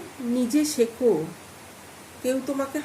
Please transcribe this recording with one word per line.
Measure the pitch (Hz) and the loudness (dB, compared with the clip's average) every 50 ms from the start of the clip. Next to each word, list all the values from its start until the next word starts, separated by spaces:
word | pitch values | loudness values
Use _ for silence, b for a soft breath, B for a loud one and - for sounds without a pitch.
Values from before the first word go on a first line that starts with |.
| - - - - | -2 -8 -12 -8
নিজে | 254 233 240 254 247 233 262 302 302 | -4 -2 0 2 2 4 4 2 2
শেখো, | 294 - - 233 226 - - 254 233 196 151 160 175 - - - - - - - - - - - - - - - - - - - | 2 2 2 0 0 0 2 4 4 4 4 2 -4 -8 -14 -18 -20 -20 -20 -20 -20 -20 -20 -20 -20 -20 -20 -20 -20 -20 -6 -2
কেউ | 254 262 269 254 277 | -2 -2 0 -2 -2
তোমাকে | 277 269 269 269 - 302 294 | -4 -4 -4 -4 -4 -6 -6